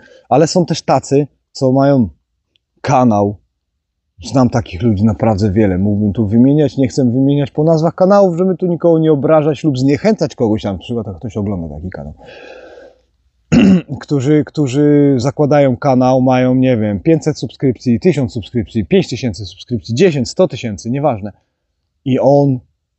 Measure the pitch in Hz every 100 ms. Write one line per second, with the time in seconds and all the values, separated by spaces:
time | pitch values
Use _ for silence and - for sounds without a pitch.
0 | - - - 127 160 185 170 - - 135
1 | - 139 147 _ _ - 131 135 139 135
2 | 95 - _ _ _ _ _ _ - 135
3 | 123 104 104 101 _ _ _ _ _ _
4 | _ - - 135 123 120 - 87 117 95
5 | 110 101 113 98 107 95 101 90 104 104
6 | 104 107 101 117 131 151 139 - 135 147
7 | 127 127 135 143 139 - 160 160 160 -
8 | 185 202 190 165 190 170 180 170 170 160
9 | 156 143 143 156 151 139 156 127 135 143
10 | 208 214 156 - 113 110 107 92 - 117
11 | 107 87 117 110 101 92 80 73 92 -
12 | 73 - - - - - - - - _
13 | _ _ _ _ _ 240 196 180 - 127
14 | - 143 131 151 - - 135 139 147 147
15 | 143 131 139 - 147 147 135 120 139 127
16 | 127 131 127 127 127 127 131 117 107 101
17 | 165 156 156 - - - 135 110 123 117
18 | 185 147 120 113 - 123 92 113 95 190
19 | - 120 123 95 98 - - 120 - 120
20 | 185 143 110 - 185 - 117 95 113 139
21 | 151 104 101 - _ _ _ _ _ _
22 | 135 127 131 143 143 127 - _ _